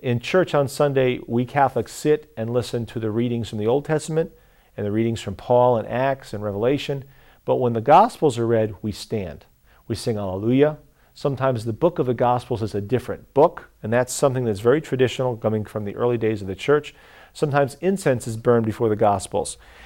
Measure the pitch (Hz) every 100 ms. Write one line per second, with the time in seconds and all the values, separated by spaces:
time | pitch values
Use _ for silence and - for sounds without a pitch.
0 | 135 120 - 185 170 147 135 - 147 135
1 | 127 123 - 120 123 143 139 123 - -
2 | 151 151 - - 113 123 113 123 110 120
3 | 110 107 123 117 107 107 107 135 143 151
4 | - 160 165 - _ _ _ - 104 107
5 | 113 110 - 95 - 123 123 117 104 113
6 | 135 135 - 107 104 101 120 143 - 139
7 | 131 _ _ _ - 127 123 113 110 165
8 | 214 - 156 120 117 117 110 104 110 -
9 | - 113 90 69 - _ _ _ - 107
10 | - 104 98 92 113 131 147 151 - _
11 | _ - 147 131 135 120 113 104 170 170
12 | 127 117 123 120 - 113 110 104 101 123
13 | - 85 - 135 165 - - _ 107 120
14 | 123 - 143 127 120 101 117 147 156 127
15 | 123 - 127 113 113 107 104 110 104 -
16 | 123 120 110 110 98 95 - 147 147 -
17 | - - - - 156 143 135 - 175 196
18 | 151 123 120 113 120 117 110 101 117 104
19 | 107 98 - 92 73 - - -